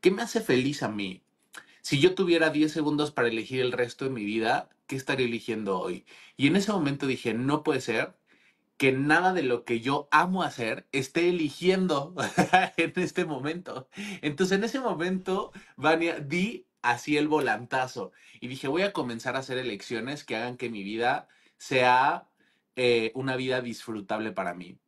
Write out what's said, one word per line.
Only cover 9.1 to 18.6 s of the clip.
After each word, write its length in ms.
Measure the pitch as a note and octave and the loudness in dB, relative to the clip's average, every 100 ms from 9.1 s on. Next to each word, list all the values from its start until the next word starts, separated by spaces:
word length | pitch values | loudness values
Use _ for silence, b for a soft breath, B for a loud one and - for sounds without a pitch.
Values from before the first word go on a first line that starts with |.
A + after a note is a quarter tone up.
| D#3+ F#3 | 4 4
de 100 | F3+ | 2
lo 220 | C3+ A#2+ - | 0 0 0
que 160 | A#2+ | -2
yo 260 | A#2 C#3+ - | 0 -2 2
amo 320 | D3+ F3+ F#3 | 2 4 0
hacer 440 | D3+ - A2+ A#2+ _ | -2 -2 -4 -4 _
esté 380 | C#3 C3+ E3+ F3 | -4 -2 2 2
eligiendo 840 | F3+ D3+ - F3+ F#3+ F#3 D3 D3 E3 | 2 -2 0 2 2 2 0 -2 -4
<laughs> 600 | G#2+ - E3+ F#3 F#3 - | -2 0 4 8 6 6
en 160 | E3 F3+ | 0 0
este 300 | F3 - E3 | -2 0 -2
momento". 640 | C#3 C#3 E3+ F3 B2 - B G#3 F#3+ | -2 -4 -6 -8 -12 -12 B -10 -6
Entonces, 360 | D#3 C#3+ F#3 F#3+ | -6 0 2 2
en 60 | |
ese 160 | A3+ C4+ | 0 -2
momento, 720 | B3 E3 F3 F#3 F#3 F#3+ - B B B | -2 -2 -2 -2 -2 -4 -4 B B B
Vania, 420 | C#3 E3 E3 D#3+ | 2 2 2 -2
di 480 | C#3+ F3 G3+ - - _ | -4 0 0 -4 -16 _
así 360 | A#2 B2 - D3 | -2 -2 0 0
el 100 | D3+ | 2
volantazo 840 | D3+ C3 G#2+ A#2+ C3+ B2+ - F#2+ B B B | 2 2 -2 -2 -4 -4 -6 -12 B B B
y 80 | B2 | -12
dije, 200 | C3 | -8